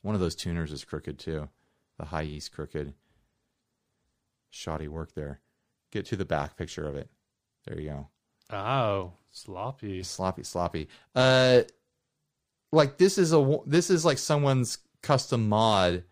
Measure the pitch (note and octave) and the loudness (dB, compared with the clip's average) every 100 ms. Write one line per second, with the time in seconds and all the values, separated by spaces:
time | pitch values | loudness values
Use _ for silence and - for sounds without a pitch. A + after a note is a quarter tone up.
0 | - G#2+ F2 - F2+ E2+ D#2 D2 - D2+ | -4 -2 -2 -4 -6 -6 -6 -10 -10 -10
1 | - C#2+ - D#2 D2+ _ _ _ _ _ | -10 -12 -8 -8 -10 _ _ _ _ _
2 | D#2 D#2+ D#2 D2 - - D2+ D#2 C#2+ C#2+ | -8 -6 -8 -10 -14 -14 -10 -8 -10 -14
3 | _ _ _ _ _ _ _ _ _ _ | _ _ _ _ _ _ _ _ _ _
4 | _ _ _ _ _ - - D#2 D#2 D#2 | _ _ _ _ _ -14 -8 -8 -8 -10
5 | D#2 - D2 D2 _ _ _ _ _ G#2+ | -10 -10 -10 -12 _ _ _ _ _ -10
6 | F#2 F#2+ F#2 D2+ D2 _ D#2 - D2+ C#2+ | -8 -6 -2 -4 -4 _ -12 -8 -8 -8
7 | C#2 _ _ _ _ _ - D#2+ D2+ C#2+ | -12 _ _ _ _ _ -14 -10 -10 -10
8 | C#2 _ _ _ _ G2+ G#2 C3+ A2+ G2 | -14 _ _ _ _ -8 -4 -2 0 -2
9 | F2+ F2 _ - - F#2 A2 C3+ G#2 F#2 | -4 -14 _ -20 -14 -10 -10 -10 -10 -10
10 | F#2 - F#2+ F#2 - F2 F2 E2 D2+ - | -10 -4 -4 -4 -8 -4 -4 -4 -10 -16
11 | _ B2+ C3 C3 B2+ B2 A#2+ _ _ _ | _ 2 4 6 6 6 4 _ _ _
12 | _ _ _ _ _ _ _ D#3 D3 - | _ _ _ _ _ _ _ 2 2 4
13 | F#3 G3 E3+ D#3+ C3+ D3 - D#3 E3+ F3+ | 4 4 4 4 4 0 4 2 4 2
14 | E3 C#3 - D3 C#3+ C3 A#2+ - _ _ | 4 0 2 2 4 4 2 -4 _ _
15 | - C3+ - B2 G#2+ G#2 A2+ G2+ F2+ F2+ | 0 2 2 0 2 4 6 6 4 2
16 | F2 | -6